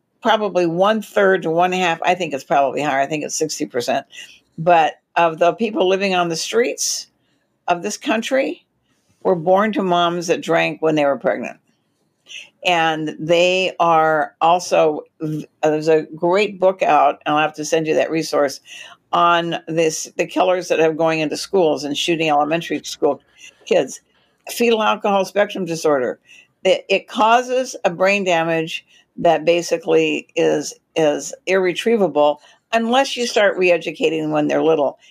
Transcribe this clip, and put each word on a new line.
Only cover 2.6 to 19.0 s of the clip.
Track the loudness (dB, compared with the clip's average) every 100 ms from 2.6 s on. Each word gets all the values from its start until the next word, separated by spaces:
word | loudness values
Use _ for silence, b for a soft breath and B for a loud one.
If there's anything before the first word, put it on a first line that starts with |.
| 0 0
higher, | -2 -2
I | -2
think | -4
it's | -6
sixty | -4 -6 -4 -6
percent, | -4 -2 -4 -6 B B B _ -4
but | 2 4 2 -2 _ 0
of | 0 2
the | 0
people | 2 -4 0 0
living | 0 0
on | 0 -2
the | -4
streets | -2 0 0 -2 -6 -6 -12 _ _ _ _ _ -6
of | -4
this | -4 -8
country | -4 -4 -2 -4 -4 -8 _ _ _ _ _ _
were | -2
born | 0 2 2 2
to | -2
moms | 0 2 0 -2 -2
that | -4
drank | 0 0 0 -2
when | -2
they | 2
were | 0 0
pregnant. | -2 -4 -8 -14 _ _ _ _ _ _ B B B _
And | -2 0 0 -2 -6 -8
they | 0 2 2 2 -2 0
are | 2 4 4 0 -2 _
also, | 2 2 2 2 2 0 -10 _
v-, | -8 -8 -10 _
uh, | 0
there's | 0 2
a | 2 0 -4
great | 0 2 0 2
book | 0 2
out, | 2 4 4 0
and | -2
I'll | 0
have | 0
to | -4
send | -2 -2 0
you |
that | 0 0
resource, | -2 -2 0 -2 -4 B B B B